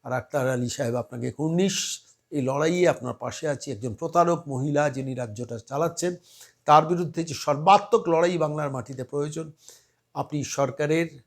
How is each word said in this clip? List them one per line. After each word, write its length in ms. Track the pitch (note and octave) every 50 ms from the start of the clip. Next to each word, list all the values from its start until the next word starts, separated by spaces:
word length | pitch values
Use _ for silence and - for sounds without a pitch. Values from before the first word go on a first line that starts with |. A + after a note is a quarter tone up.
আর 100 | _ B2
আক্তার 380 | B2+ B2+ - _ - D3 B2+ C3
আলী 180 | C3 B2 B2 A#2+
সাহেব, 260 | - - C3+ A#2 A#2
আপনাকে 360 | B2 A#2 - B2+ B2 B2 B2+
কুর্নিশ, 680 | - - D3+ D#3+ E3 E3+ F#3+ G3 - - - - - - _ _ _ _ _ _
এই 120 | - C#3+
লড়াইয়ে 460 | B2+ B2+ C3+ C#3+ D#3 D#3+ F3 F3+ F3 E3
আপনার 260 | C#3 - B2+ B2 A2
পাশে 340 | - B2 B2 - - - D3+
আছি। 240 | C#3+ B2+ - C#3+
একজন 220 | B2+ G2+ A#2 B2 G#2
প্রতারক 480 | - E3 D#3+ - F3 E3+ E3+ E3+ D#3+ - C#3+
মহিলা 420 | C3+ B2+ C3+ C#3+ C#3+ C#3+ D3 D3
যিনি 240 | B2+ C3+ C3+ C3+ C3
রাজ্যটা 440 | B2+ B2 A2 G#2+ A2 A#2+ A2+ A#2+ A2
চালাচ্ছেন, 560 | - - C3+ C#3+ E3+ D#3+ E3 - E3+ F3+ F3 F3 _ _ - - - - _ _ _
তার 220 | - D3 D#3 D#3
বিরুদ্ধে 380 | D#3+ F3 F3 F3 D#3 - E3+ E3
যে 100 | E3 C3
সর্বাত্মক 720 | - - D3+ D3 C#3 D#3 F#3+ G3 G3+ G3+ - A#3 A3 - E3+
লড়াই 300 | E3 D#3+ E3+ F3+ F#3 E3
বাংলার 320 | D#3 D3+ D3+ D3+ D3+ C#3
মাটিতে 340 | C3 C3 A#2 - C3+ B2 B2+
প্রয়োজন, 480 | - - C#3+ D3 D3+ D3+ D#3+ D#3+ D#3 D#3 _ _ - - - _ _ _ _ _ _ _
আপনি 300 | C#3+ C#3+ - - D3 C#3
সরকারের 600 | - - - C#3 C3 C3 - D3+ D3 D#3 E3 E3+ D#3+ - C3 _